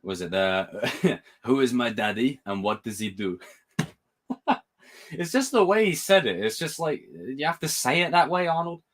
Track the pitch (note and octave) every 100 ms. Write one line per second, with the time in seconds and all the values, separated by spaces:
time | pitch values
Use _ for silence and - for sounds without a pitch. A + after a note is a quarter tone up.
0 | F#2 F#2 F2 F#2+ F#2+ F#2+ F#2+ - - -
1 | F#3 - _ _ A#2 C3+ C3 B2 A#2+ G#2+
2 | G#2 G#2 B2+ C#3+ - G2 G2 G#2+ - G2+
3 | G#2+ F#2+ G2 F2+ - - _ - - _
4 | _ _ _ B3+ - A#3+ _ _ _ -
5 | - D#3+ E3+ C4 C4 A#3+ F#3 G#3+ G#3+ D#3+
6 | - G3 C3 F2 G#2+ - D#3+ - E3 D3
7 | - E2 F2+ C3+ D#3 E3+ D#3+ - B2+ D#3+
8 | F3 E3+ D#3 F3+ F3+ E3 E3+ E3+ _